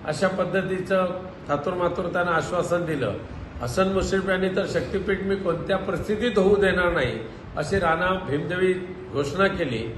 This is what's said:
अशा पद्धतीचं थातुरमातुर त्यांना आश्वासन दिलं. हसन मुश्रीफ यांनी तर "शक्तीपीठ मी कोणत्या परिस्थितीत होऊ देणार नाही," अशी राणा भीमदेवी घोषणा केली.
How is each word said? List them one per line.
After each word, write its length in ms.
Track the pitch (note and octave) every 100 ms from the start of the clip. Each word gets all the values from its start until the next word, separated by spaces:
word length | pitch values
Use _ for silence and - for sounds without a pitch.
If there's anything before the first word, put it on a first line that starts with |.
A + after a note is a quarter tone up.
अशा 240 | - D3+ F#3+
पद्धतीचं 760 | F#3+ E3+ F#3+ F#3 F#3 - F#3+ F3+ - - - -
थातुरमातुर 560 | D3 F#3+ F3+ F3 F3+
त्यांना 280 | E3+ F3 F3
आश्वासन 520 | E3 D3+ F3 D#3+ F3
दिलं. 300 | D#3+ D3 A2 F#2+ - - - -
हसन 300 | A#2+ - F#3+
मुश्रीफ 360 | F#3+ - F#3+ F#3
यांनी 200 | F#3 F#3
तर 180 | G3+ F3+
"शक्तीपीठ 520 | E3+ - G3 F#3 F#3+
मी 140 | G3 G3
कोणत्या 400 | F#3+ E3 - F#3+
परिस्थितीत 640 | F#3+ E3+ - G#3 A#3+ G3+
होऊ 180 | F#3+ G3+
देणार 360 | F#3+ F3+ F3
नाही," 260 | E3+ B2+ - - - - -
अशी 220 | D3+ G3
राणा 460 | E3+ E3 F#3 F#3+
भीमदेवी 480 | - C#3+ E3 F3+ F#3 F3+ - - -
घोषणा 340 | C#3+ C#3 F3+ G3
केली. 500 | - D3+ A2+ A2+